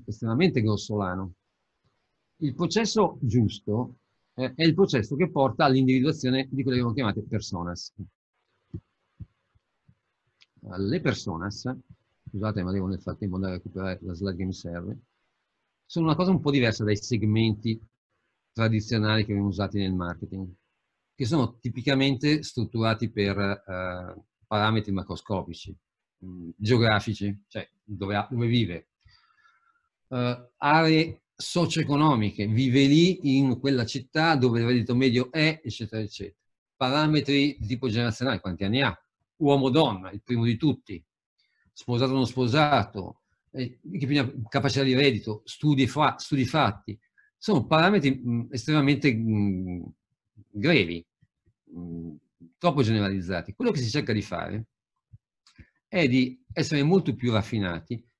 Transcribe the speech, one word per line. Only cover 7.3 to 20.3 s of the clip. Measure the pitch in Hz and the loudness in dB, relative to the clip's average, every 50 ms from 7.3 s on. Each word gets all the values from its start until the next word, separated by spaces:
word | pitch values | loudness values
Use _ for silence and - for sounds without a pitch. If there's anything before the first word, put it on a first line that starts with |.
| 113 104 - - 98 87 85 87 87 87 - - - - - - _ _ _ _ _ _ _ _ _ _ _ _ - - - _ _ _ _ _ _ _ - - _ _ _ _ _ _ _ _ _ _ _ _ _ _ _ _ _ _ _ _ _ _ _ _ _ _ - | -6 -6 -6 -6 -6 -6 -6 -6 -8 -10 -12 -16 -16 -16 -16 -16 _ _ _ _ _ _ _ _ _ _ _ _ -16 -16 -16 _ _ _ _ _ _ _ -20 -20 _ _ _ _ _ _ _ _ _ _ _ _ _ _ _ _ _ _ _ _ _ _ _ _ _ _ -18
Le | 107 90 92 98 101 143 180 | -12 -6 -4 -2 -2 -2 0
personas, | - 143 101 - - 104 82 82 90 104 104 - - 127 131 127 - _ - _ _ _ _ _ _ - | 0 -2 -2 -2 -4 -6 -6 -4 -6 -6 -8 -6 -8 -8 -8 -8 -12 _ -20 _ _ _ _ _ _ -12
scusate, | - 98 107 107 107 104 90 | -8 -4 -4 -2 -2 -2 -2
ma | 90 | -2
devo | 98 98 92 95 | -2 -2 -2 -2
nel | 95 87 | -4 -6
frattempo | - 92 90 - 107 95 92 | -6 -8 -8 -6 -6 -4 -4
andare | 92 95 95 90 | -4 -4 -4 -4
a | 90 | -6
recuperare | - 90 - 95 95 95 92 92 | -10 -10 -10 -6 -6 -6 -6 -6
la | - 92 87 | -8 -10 -8
slide | 82 98 98 92 87 | -6 -4 -4 -4 -4
che | 92 | -4
mi | 92 92 | -6 -6
serve, | - - 87 85 87 87 98 - - - _ _ _ _ _ _ _ _ _ _ _ _ _ _ _ _ | -8 -10 -10 -10 -8 -8 -10 -10 -12 -14 _ _ _ _ _ _ _ _ _ _ _ _ _ _ _ _
sono | _ - 170 165 160 | _ -4 0 0 2
una | 147 | 2
cosa | 160 180 190 | 2 2 2
un | 185 135 | 2 2
po' | - 147 | 2 2
diversa | 143 135 120 113 104 - 110 | 2 4 4 2 2 0 0
dai | 104 104 104 | 0 0 0
segmenti | - - 123 101 107 107 107 110 113 110 104 107 - 117 110 110 - _ _ _ _ _ _ _ _ _ _ _ _ _ | -2 -4 -2 0 2 2 2 4 2 2 0 0 -2 -4 -4 -6 -8 _ _ _ _ _ _ _ _ _ _ _ _ _
tradizionali | _ 113 113 110 110 107 107 - 120 110 107 107 110 110 | _ 0 0 2 2 0 0 0 0 0 2 2 2 2
che | 107 110 101 | 0 0 0
vengono | 101 101 101 | 0 0 0
usati | 87 95 98 92 - 101 | 0 -2 -4 -2 -2 -2
nel | 98 95 92 | -2 -2 -2
marketing, | 90 87 87 85 - - 90 | -2 -4 -6 -6 -10 -12 -12